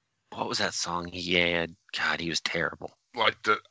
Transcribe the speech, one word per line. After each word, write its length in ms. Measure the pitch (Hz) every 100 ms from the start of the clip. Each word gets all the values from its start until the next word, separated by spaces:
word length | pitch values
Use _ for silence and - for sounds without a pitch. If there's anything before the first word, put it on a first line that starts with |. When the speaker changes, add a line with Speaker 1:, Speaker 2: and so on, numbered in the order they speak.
| _ _ -
Speaker 1:
What 180 | - 110
was 80 | 117
that 160 | 98
song 340 | - - 87 87
he 280 | 90 87 90
had? 400 | 87 85 82 - _ -
God, 240 | - 76
he 100 | 82
was 120 | 78
terrible. 560 | - 85 76 - - - _ 123
Speaker 2:
Like 260 | 107 -
the, 160 | 110 104 -